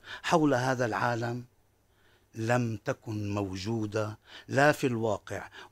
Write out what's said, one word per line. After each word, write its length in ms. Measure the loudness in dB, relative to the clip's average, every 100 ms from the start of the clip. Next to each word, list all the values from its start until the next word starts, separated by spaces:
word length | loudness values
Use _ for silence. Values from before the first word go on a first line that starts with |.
| -6 -10
حول 320 | 2 4 6
هذا 320 | 4 2 0 0
العالم 580 | 0 0 0 -4 -6 -10 _ _ _ _ _ _ _ _
لم 440 | -6 0 2 2 -2
تكن 500 | -4 -6 -4 -4 -2
موجودة 840 | -2 -2 -4 -4 -2 -2 -2 -4 -6 -16 -18 -4
لا 240 | 4 4
في 140 | 4 0
الواقع 640 | 0 0 -2 -4 -10 -10 -16 -6